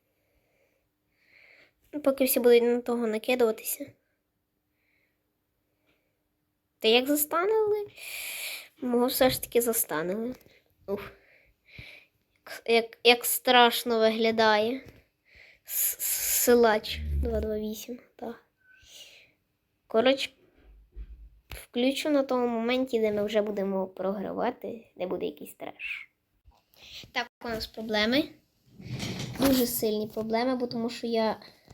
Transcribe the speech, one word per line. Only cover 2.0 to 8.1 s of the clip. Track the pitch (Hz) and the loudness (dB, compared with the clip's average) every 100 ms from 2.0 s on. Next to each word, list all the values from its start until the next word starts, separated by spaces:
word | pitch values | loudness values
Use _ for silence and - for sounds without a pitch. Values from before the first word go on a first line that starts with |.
поки | 277 269 262 | 0 2 2
всі | 254 | 4
будуть | 240 240 | 6 6
на | 240 240 | 6 2
того | 247 240 226 | 0 -2 -2
накидуватися. | 214 - 247 226 220 - - 285 _ _ _ _ _ _ _ _ _ _ _ _ _ _ _ _ _ _ _ _ _ _ _ _ _ _ _ _ _ | -2 -2 2 2 0 -8 -10 -10 _ _ _ _ _ _ _ _ _ _ _ _ _ _ _ _ _ _ _ _ _ _ _ _ _ _ _ _ _
Та | 220 | 4
як | 240 262 | 4 4
застанули? | 294 - 320 392 440 427 415 415 - - | 0 0 0 2 2 2 0 -4 -14 -14